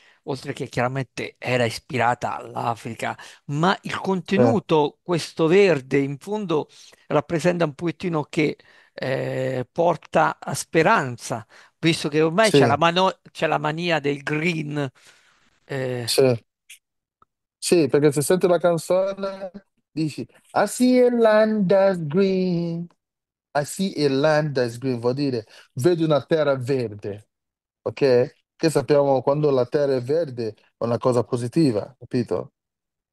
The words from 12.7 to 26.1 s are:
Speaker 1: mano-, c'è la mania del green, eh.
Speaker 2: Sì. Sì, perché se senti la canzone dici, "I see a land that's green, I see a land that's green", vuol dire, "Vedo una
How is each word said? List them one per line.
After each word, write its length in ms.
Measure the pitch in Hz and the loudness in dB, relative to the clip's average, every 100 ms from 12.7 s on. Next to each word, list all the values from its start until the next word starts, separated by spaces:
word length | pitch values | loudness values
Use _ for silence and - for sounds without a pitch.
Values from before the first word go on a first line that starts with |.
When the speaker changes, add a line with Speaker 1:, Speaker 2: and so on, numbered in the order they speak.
| 143 | 4
Speaker 1:
mano-, 420 | 170 170 190 - - | 2 2 0 -2 -12
c'è 160 | - 160 | -4 -2
la 100 | 151 | 0
mania 400 | 151 156 175 156 | -2 -4 -2 -2
del 220 | 143 143 | -2 -4
green, 680 | 139 151 165 160 147 147 139 - _ _ _ _ _ _ - | -4 -4 -2 -4 -4 -6 -6 -8 _ _ _ _ _ _ -10
eh. 460 | 139 127 123 120 | -6 -6 -6 -2
Speaker 2:
Sì. 320 | - 135 117 - _ _ - _ _ _ _ _ _ _ _ | 2 2 2 -6 _ _ -20 _ _ _ _ _ _ _ _
Sì, 280 | - 180 139 | 0 2 4
perché 240 | 147 147 | 4 2
se 100 | 139 | 2
senti 260 | 139 185 180 | 2 2 4
la 120 | 175 | 2
canzone 920 | 175 170 - 180 190 196 196 190 190 202 - _ _ | 2 0 0 0 0 -4 -8 -10 -14 -16 -20 _ _
dici, 300 | 151 156 131 113 _ _ | -6 -6 -6 -12 _ _
"I 140 | - 202 | 0 0
see 380 | - 247 254 247 | 2 4 6 4
a 40 | |
land 560 | 240 226 214 220 214 185 | 4 4 4 4 2 2
that's 320 | 196 196 185 156 | 4 4 2 -2
green, 840 | 170 196 190 185 170 170 170 175 _ _ _ _ _ _ 143 | 0 2 2 0 -2 -2 -6 -10 _ _ _ _ _ _ -4
I 100 | 147 | -4
see 280 | - 196 - 143 | -4 -4 0 0
a 40 | |
land 440 | 135 151 151 156 135 | 2 2 2 0 -2
that's 220 | 123 117 | -4 -4
green", 220 | 131 123 | -4 -2
vuol 160 | 120 135 | -2 -2
dire, 300 | 143 123 107 - - | -2 -4 -8 -16 -16
"Vedo 320 | - 127 175 | -2 0 2
una 180 | 160 | 2